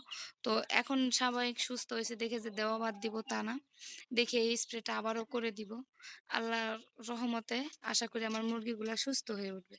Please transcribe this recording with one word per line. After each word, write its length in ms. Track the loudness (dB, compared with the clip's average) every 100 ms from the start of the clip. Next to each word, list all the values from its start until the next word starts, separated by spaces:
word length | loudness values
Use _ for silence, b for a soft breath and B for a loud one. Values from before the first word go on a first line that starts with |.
| -2 B B B
তো 100 | 2 2 4
এখন 300 | 2 4 4 4
স্বাভাবিক 460 | 4 4 2 0 0
সুস্থ 280 | -2 -2 -2
হয়েছে 220 | -2 -2 -2
দেখে 220 | -2 -2
যে 120 | -2 0
দেওয়া 180 | 0 2
বাদ 160 | 0 0
দিব 160 | -2 -2
তা 180 | -2 0
না, 120 | 0 -4 -8 B B B B
দেখে 260 | 2 4 4 4
এই 80 | 2
স্প্রেটা 340 | 0 -4 -2 0
আবারও 260 | 0 0 0
করে 240 | -2 -2
দিব। 200 | -2 -6 -8 -12 -16 B B -2
আল্লাহর 500 | 0 2 0 0 -2 -8 -10 -6
রহমতে 500 | -2 0 0 0 -2 -4 -6
আশা 220 | 0 0 0
করি 160 | 0 0
আমার 180 | 2
মুরগিগুলা 520 | 2 0 -2 -2 -2 0
সুস্থ 300 | 0 0 -2
হয়ে 200 | -4 -4
উঠবে। 260 | -6 -10